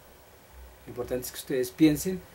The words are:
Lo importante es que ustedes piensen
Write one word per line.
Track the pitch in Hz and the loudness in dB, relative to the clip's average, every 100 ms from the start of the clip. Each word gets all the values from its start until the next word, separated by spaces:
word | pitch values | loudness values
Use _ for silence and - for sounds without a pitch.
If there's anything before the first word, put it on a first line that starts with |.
| - - - - - - - - - | -20 -20 -20 -20 -20 -20 -20 -20 -14
Lo | |
importante | 113 120 127 - | -10 -6 -6 -6
es | |
que | - | -12
ustedes | - 131 127 | -4 -2 -2
piensen | - 156 147 185 185 - | 6 6 6 -2 -6 -8